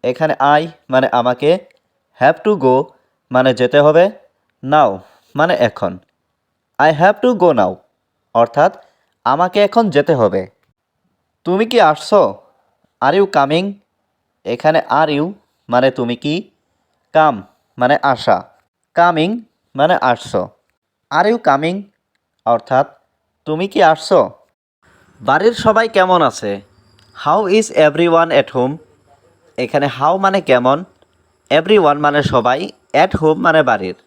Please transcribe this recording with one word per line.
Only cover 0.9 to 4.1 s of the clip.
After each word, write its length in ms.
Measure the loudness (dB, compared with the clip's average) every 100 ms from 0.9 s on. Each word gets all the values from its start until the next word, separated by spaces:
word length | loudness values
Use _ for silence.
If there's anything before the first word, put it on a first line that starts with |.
মানে 140 | -2 0 0
আমাকে, 300 | -2 -2 -2 -2 -4 _ _ _ _ _
have 180 | 0 0 -2
to 60 | 0
go 120 | 2 0 -2 _ _ _ _
মানে 160 | 0 0 0
যেতে 180 | 0 2 4
হবে, 180 | 4 2